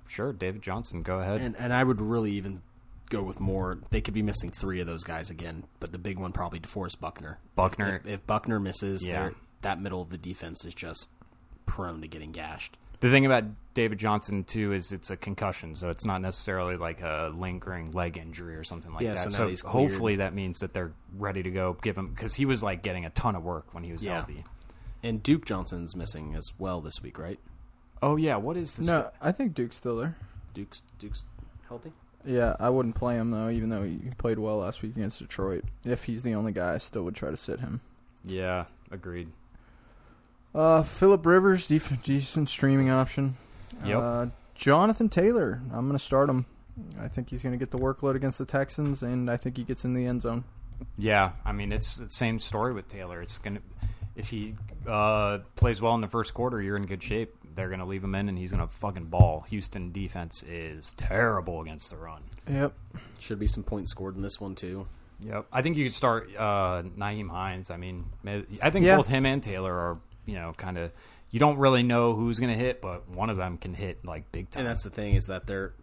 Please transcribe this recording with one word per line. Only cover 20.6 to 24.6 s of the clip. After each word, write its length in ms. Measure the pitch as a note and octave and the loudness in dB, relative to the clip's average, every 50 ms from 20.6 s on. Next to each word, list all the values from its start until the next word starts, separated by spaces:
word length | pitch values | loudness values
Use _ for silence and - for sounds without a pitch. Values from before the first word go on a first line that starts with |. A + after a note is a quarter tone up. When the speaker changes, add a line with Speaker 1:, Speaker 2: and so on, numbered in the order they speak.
| G2 F2+ - | -6 -4 -4
Speaker 1:
they're 200 | F#2+ F2 E2 D#2+ - - - F#2 | -4 -4 -4 -8 -14 -18 -16 -8
ready 260 | G2 G2+ G2+ F#2+ F#2+ F2+ | -6 -4 -4 -4 -4 -4
to 80 | F#2 | -2
go 240 | F2+ F#2+ F#2 F#2 E2+ - | -2 0 0 0 -2 -2
give 160 | - A2 F#2 | -2 -2 -2
him, 180 | G2 F#2+ G2 - | -2 -4 -6 -6
'cause 200 | - A2 A2 - | -6 -6 -4 0
he 100 | C3 C#3 | 0 2
was, 180 | C3+ C3 G#2+ A2 | 2 2 2 0
like, 180 | G2 F#2 E2+ | -2 -2 -2
getting 220 | - G2+ F2+ F2+ E2+ | -4 -4 -4 -4 -6
a 60 | D#2+ | -2
ton 260 | - - - A#2 G2 | -2 0 2 2 0
of 80 | F2 E2 | 0 -2
work 300 | F2+ F2 D#2 - - - | -4 -6 -6 -8 -10 -12
when 100 | F2 E2+ | -10 -10
he 80 | E2+ | -8
was 140 | E2+ D#2+ - | -8 -6 -6
Speaker 2:
Yeah. 80 | F#2+ F2 | -4 -4
Speaker 1:
healthy. 300 | E2 - - - - - - - - | -4 -4 -6 -10 -12 -14 -16 -18 -18